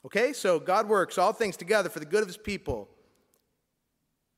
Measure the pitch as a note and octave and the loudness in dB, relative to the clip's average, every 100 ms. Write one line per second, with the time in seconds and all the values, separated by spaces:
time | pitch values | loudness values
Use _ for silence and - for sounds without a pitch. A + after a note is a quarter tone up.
0 | - G3+ B3+ C#4+ - E3 C#3+ G3 G#3+ G#3 | -2 0 0 0 0 2 2 0 4 2
1 | E3+ - F3+ G#3+ G#3+ - F3 G#3+ F3 D#3+ | 2 2 2 2 -4 -4 0 0 0 -6
2 | D3+ G3+ G#3 F3 - G3 - A#2 G2 _ | -2 -2 -2 -8 -8 -8 -6 -8 -10 _
3 | _ _ _ _ _ _ _ _ _ _ | _ _ _ _ _ _ _ _ _ _
4 | _ _ _ | _ _ _